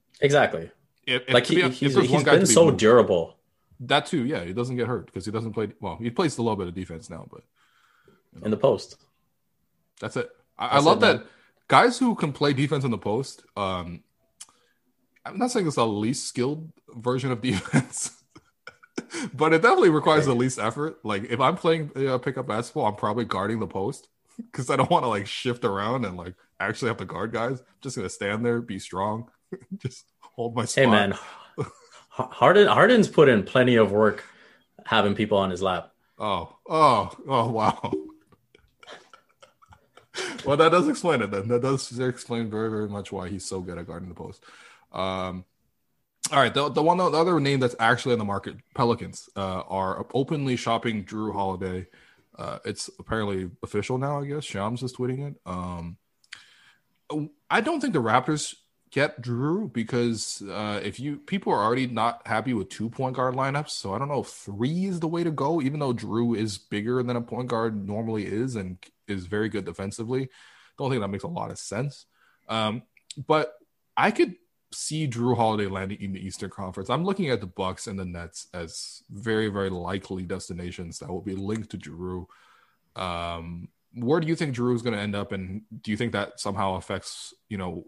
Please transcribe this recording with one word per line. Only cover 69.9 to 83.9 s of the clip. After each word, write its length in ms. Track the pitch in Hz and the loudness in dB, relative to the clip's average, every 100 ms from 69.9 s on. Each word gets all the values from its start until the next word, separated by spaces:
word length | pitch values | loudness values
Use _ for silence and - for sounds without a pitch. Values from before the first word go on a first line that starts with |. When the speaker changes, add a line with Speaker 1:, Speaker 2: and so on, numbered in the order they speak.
| - 113 131 131 - - - _ - | -8 -4 -4 -4 -12 -20 -20 _ -6
Speaker 2:
Don't 100 | 135 | -4
think 140 | 127 | -2
that 60 | 98 | -2
makes 160 | 98 | -6
a 40 | - | -8
lot 220 | 170 107 | -8 -8
of 80 | 101 | -10
sense. 480 | - 104 143 - - _ _ _ - | -8 -6 -6 -8 -20 _ _ _ -8
Um, 340 | 110 107 113 - _ - 147 135 | -2 -2 -4 -10 _ -18 -6 0
but 280 | 156 - - _ _ _ - | 2 0 -8 _ _ _ 0
I 160 | 190 | 2
could 240 | - 285 - _ _ _ | 4 0 -2 _ _ _
see 360 | - - 156 147 | -12 -6 -4 -2
Jrue 280 | 117 123 117 | 0 2 4
Holiday 300 | 110 107 98 | 2 2 -2
landing 340 | 95 95 107 | -4 -6 -8
in 120 | 98 | -8
the 120 | 95 | -8
Eastern 240 | 95 - 98 | -10 -10 -10
Conference. 380 | - 92 92 95 | -10 -10 -8 -4
I'm 140 | 135 | -2
looking 240 | 185 196 156 | -2 -2 0
at 120 | 113 | -2
the 60 | 90 | -4
Bucks 400 | - 92 87 113 | -6 -6 -6 -8
and 100 | 98 | -8
the 60 | |
Nets 420 | 92 87 85 - - | -8 -10 -12 -14 -14
as 480 | 90 85 - - - - | -12 -12 -12 -16 -18 -18
very, 380 | 104 113 110 110 | -8 -2 0 0
very 200 | 98 95 | -2 -2
likely 540 | 90 87 95 - 95 | -4 -6 -6 -6 -8
destinations 800 | 90 95 - 87 90 90 85 - | -6 -8 -8 -10 -10 -10 -12 -12
that 80 | - | -10
will 120 | 90 | -8
be 120 | 101 | -6
linked 360 | 95 98 110 107 | -6 -4 -6 -8
to 60 | 92 | -12
Jrue. 480 | 76 82 90 92 87 _ _ _ _ _ _ | -12 -12 -8 -8 -10 _ _ _ _ _ _
Um, 720 | - 92 85 85 85 85 85 90 _ _ | -10 -6 -6 -6 -8 -10 -12 -14 _ _